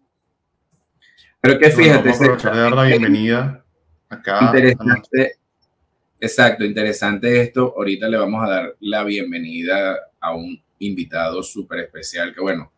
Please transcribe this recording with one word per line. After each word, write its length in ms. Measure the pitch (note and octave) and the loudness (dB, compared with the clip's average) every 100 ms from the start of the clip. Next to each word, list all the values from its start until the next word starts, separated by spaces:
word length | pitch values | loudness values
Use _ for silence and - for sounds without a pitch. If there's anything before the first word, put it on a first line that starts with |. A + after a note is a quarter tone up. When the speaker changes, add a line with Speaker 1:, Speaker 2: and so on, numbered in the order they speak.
| _ _ _ _ _ _ _ _ _ _ _ _ _ _ | _ _ _ _ _ _ _ _ _ _ _ _ _ _
Speaker 1:
Pero 180 | C3 C#3 | 2 6
que 100 | D3+ | 6
Speaker 2:
Bueno, 80 | - | 6
Speaker 1:
fíjate, 320 | D#3+ D3 B2 | 6 6 4
Speaker 2:
vamos 120 | A#2+ | 2
a 20 | |
aprovechar 300 | C#3 B2 A2 A2+ | 2 2 0 2
de 40 | |
dar 100 | A#2+ | 2
la 120 | C3 | 4
Speaker 1:
César, 160 | C3+ A#2 | 4 4
Speaker 2:
bienvenida 680 | A2+ G2+ A2 A#2+ C3+ C3+ _ _ _ _ _ | 4 2 2 0 -2 -8 _ _ _ _ _
acá. 300 | - - G2 A2+ | -12 -4 0 2
Speaker 1:
interesante, 840 | C3 B2+ B2 A2+ - - C3 C3 - _ _ _ _ _ _ _ _ | 4 2 2 0 -2 0 -2 -2 -4 _ _ _ _ _ _ _ _
exacto, 440 | A2+ - A#2+ - | -4 2 2 2
interesante 760 | G#2 G#2 G#2+ G#2 G#2 G2+ A#2+ A#2+ | -2 -2 -4 -2 -4 -2 0 2
esto. 320 | A#2+ B2+ B2+ G2+ | 0 0 -2 -2
Ahorita 320 | G2+ F#2+ A2 | -4 -4 -2
le 100 | A2+ | -2
vamos 260 | G2 A2 | -2 -2
a 60 | A2 | -2
dar 260 | F#2+ F2 - | -4 -6 -10
la 240 | G#2 G#2+ | -6 -4
bienvenida 960 | G#2 G2+ F2 E2+ E2 E2 F2 G2 F#2+ - - _ | -4 -6 -6 -10 -10 -8 -4 -2 -2 -6 -12 _
a 120 | E2 E2 | -8 -8
un 260 | F2 E2+ _ _ | -12 -16 _ _
invitado 640 | G2+ F2+ D#2+ E2 E2 F2+ | -10 -8 -8 -6 -6 -6
súper 360 | F2+ G#2 F#2 F2 | -10 -12 -10 -12
especial 540 | E2+ D#2+ E2 F2 F2 | -12 -14 -12 -8 -8
que, 60 | F2+ | -6
bueno, 300 | F#2+ E2+ D2+ | -6 -6 -10